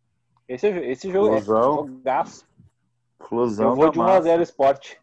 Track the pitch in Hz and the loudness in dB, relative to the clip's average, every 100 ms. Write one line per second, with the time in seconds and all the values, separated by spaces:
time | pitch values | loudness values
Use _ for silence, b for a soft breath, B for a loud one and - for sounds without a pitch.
0 | _ _ _ _ - 127 208 180 123 131 | _ _ _ _ -14 -4 -2 -2 -6 -6
1 | 196 190 214 226 101 110 127 147 143 - | -4 0 0 0 0 2 2 0 -4 -8
2 | 131 139 - - _ _ _ _ _ _ | -4 -4 -4 -10 _ _ _ _ _ _
3 | _ _ - 117 120 104 110 131 156 151 | _ _ -8 -2 -2 0 0 2 2 2
4 | 185 190 165 170 170 - 135 135 - - | 2 2 4 0 0 0 2 0 -6 -20